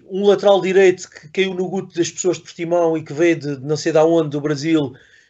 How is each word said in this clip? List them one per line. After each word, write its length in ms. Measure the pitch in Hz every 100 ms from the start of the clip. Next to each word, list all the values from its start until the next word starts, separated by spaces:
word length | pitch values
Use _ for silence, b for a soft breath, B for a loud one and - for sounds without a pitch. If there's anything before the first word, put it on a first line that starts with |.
| -
um 160 | 190 202
lateral 340 | 196 202 196
direito 480 | 180 185 190 185 -
que 200 | - 151
caiu 240 | - 190
no 160 | 185 180
guto 260 | 190 185 170
das 160 | 165
pessoas 260 | - 185 165
de 60 |
Portimão 540 | - - 170 175 165 160
e 60 |
que 100 | 156
veio 260 | 143 170 160
de, 160 | 143 135
de 100 | 139
não 120 | 151
sei 160 | 165
de 60 | 156
onde, 300 | 160 165 151
do 120 | 147
Brasil, 520 | 147 147 156 160 135 B B B